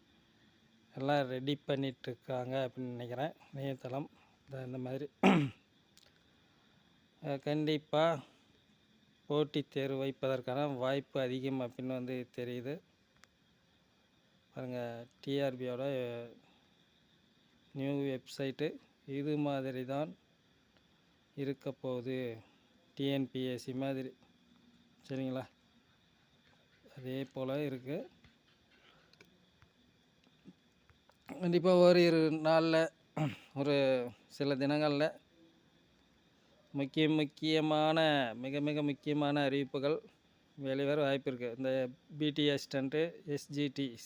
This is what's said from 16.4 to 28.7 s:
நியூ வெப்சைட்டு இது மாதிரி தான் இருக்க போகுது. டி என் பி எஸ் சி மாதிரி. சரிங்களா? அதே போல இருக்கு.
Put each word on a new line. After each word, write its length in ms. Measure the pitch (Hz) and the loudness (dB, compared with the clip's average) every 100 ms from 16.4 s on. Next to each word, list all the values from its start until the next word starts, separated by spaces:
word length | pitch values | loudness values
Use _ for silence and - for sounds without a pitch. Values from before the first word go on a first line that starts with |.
| - _ _ _ _ _ _ _ _ _ _ _ _ | -20 _ _ _ _ _ _ _ _ _ _ _ _
நியூ 300 | 143 135 143 | -6 -4 -2
வெப்சைட்டு 760 | 139 131 - - 135 127 151 294 - _ - | -2 -4 -8 -8 -6 -4 -6 -6 -16 _ -10
இது 300 | 139 143 147 | -6 -2 0
மாதிரி 480 | 147 139 135 127 | 0 -2 -4 -6
தான் 320 | 127 139 156 180 _ _ _ _ _ _ _ _ _ _ _ | -4 -4 -4 -8 _ _ _ _ _ _ _ _ _ _ _
இருக்க 380 | - 135 135 - | -6 -6 -4 -8
போகுது. 640 | 131 135 127 120 131 123 113 - _ _ _ _ | -8 -6 -6 -4 -4 -4 -8 -14 _ _ _ _
டி 120 | - 139 | -4 0
என் 240 | 139 131 | 0 0
பி 140 | 127 | -4
எஸ் 180 | 127 123 | -4 -4
சி 120 | - | -6
மாதிரி. 400 | 127 139 135 127 - _ _ _ _ - - _ _ - | -4 -4 -4 -6 -12 _ _ _ _ -20 -20 _ _ -10
சரிங்களா? 380 | 135 131 131 120 _ _ _ _ _ _ _ _ _ _ _ _ _ - - | -6 -4 -4 -8 _ _ _ _ _ _ _ _ _ _ _ _ _ -20 -12
அதே 280 | 127 131 | -6 -6
போல 400 | 135 - 131 139 | -6 -4 -4 -2
இருக்கு. 460 | 147 131 127 160 359 - - _ _ _ _ | -2 -4 -6 -8 -8 -16 -20 _ _ _ _